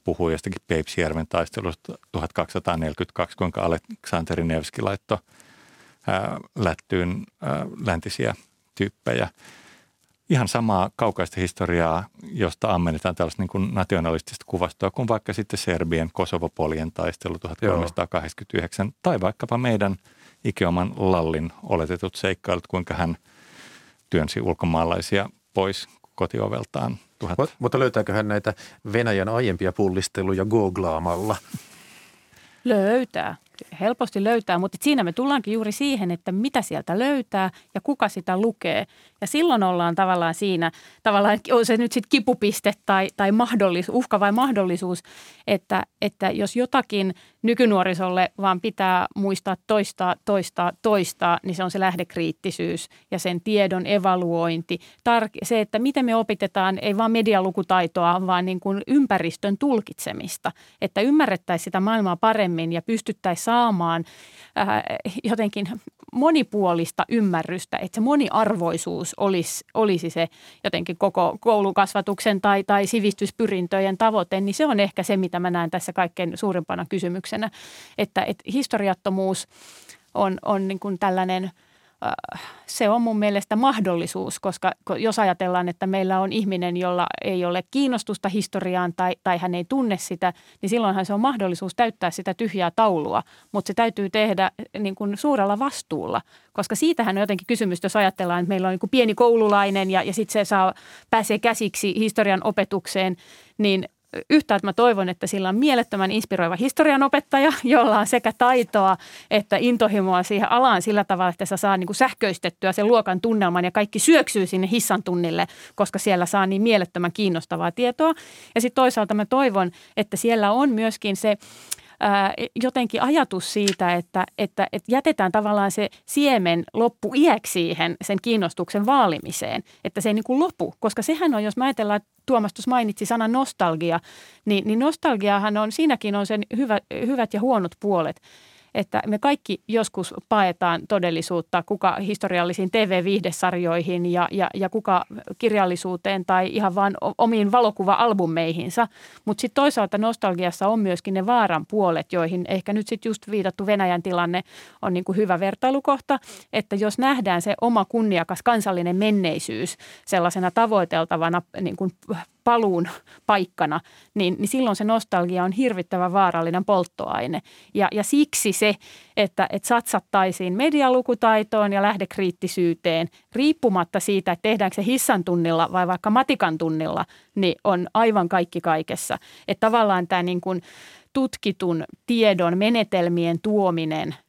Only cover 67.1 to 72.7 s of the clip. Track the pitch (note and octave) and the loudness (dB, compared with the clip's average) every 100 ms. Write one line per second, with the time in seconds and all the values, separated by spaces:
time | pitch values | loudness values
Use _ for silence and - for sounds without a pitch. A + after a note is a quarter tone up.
67.1 | A#3 G3+ E3+ - F3+ - - F#3 A3+ A3+ | 2 2 0 -2 -8 -6 -6 -4 -2 2
68.1 | D4 A#3+ G#3+ G#3+ G3+ E3+ E3 - E3+ E3 | 2 2 2 2 0 -2 -2 -4 -6 -6
69.1 | - G3+ F#3 - - - - G#3+ F3+ E3+ | -2 0 0 -2 -8 -6 0 0 0 -2
70.1 | E3+ E3 - - - - D#3+ E3+ E3+ G3 | -4 -4 -6 -20 -10 -6 -4 -6 -2 0
71.1 | F#3+ E3+ - A#3 G#3+ G3 G3 F#3+ G3+ G3 | 2 0 0 2 2 2 2 0 0 -4
72.1 | G3 A3+ G3 G3+ G3 G3 | -2 0 2 2 2 2